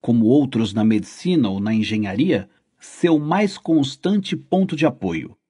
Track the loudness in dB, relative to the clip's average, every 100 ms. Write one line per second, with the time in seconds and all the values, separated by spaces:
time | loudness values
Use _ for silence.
0 | 2 2 4 4 2 -2 -2 0 2 2
1 | -2 -8 -2 0 0 -2 -2 -2 -2 -2
2 | -4 -2 0 0 -4 _ _ _ -20 -2
3 | 0 0 0 0 0 -4 0 0 0 -4
4 | -2 -2 -2 -8 -2 0 0 0 -2 -2
5 | -6 -6 -8 -18